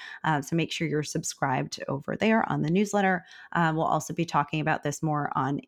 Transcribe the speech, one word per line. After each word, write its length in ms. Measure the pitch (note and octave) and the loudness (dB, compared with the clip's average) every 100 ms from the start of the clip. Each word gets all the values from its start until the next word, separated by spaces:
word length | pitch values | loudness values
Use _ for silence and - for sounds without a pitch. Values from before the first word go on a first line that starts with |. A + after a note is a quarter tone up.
| - - | -14 -4
Uh, 180 | D#3 D3 | 0 0
so 140 | - E3 | 0 -2
make 160 | D#3+ | -2
sure 160 | - D#3 | -2 -2
you're 160 | D3+ | -2
subscribed 760 | C#3+ D#3+ - - C#3 C3 D3 - - | -2 -4 -6 -2 0 0 -2 -6 -6
over 300 | C#3 - - | -6 -6 -2
there 280 | A3 A3 - | 2 2 2
on 120 | C#3+ | 0
the 80 | D3+ | 2
newsletter. 540 | F#3 G#3 G#3 F#3+ F3+ - - - | 2 2 2 2 0 -4 -20 -4
Uh, 200 | E3+ E3 | 2 2
we'll 120 | D#3 | 2
also 280 | - D#3 - | 2 0 0
be 120 | E3 | -4
talking 360 | E3 D3+ C#3+ D#3 | 0 0 2 0
about 220 | D3+ - | 0 0
this 220 | D3 - | -2 -2
more 260 | D#3 D3 - - | -2 0 -2 0
on 240 | C3+ C#3+ | 0 -2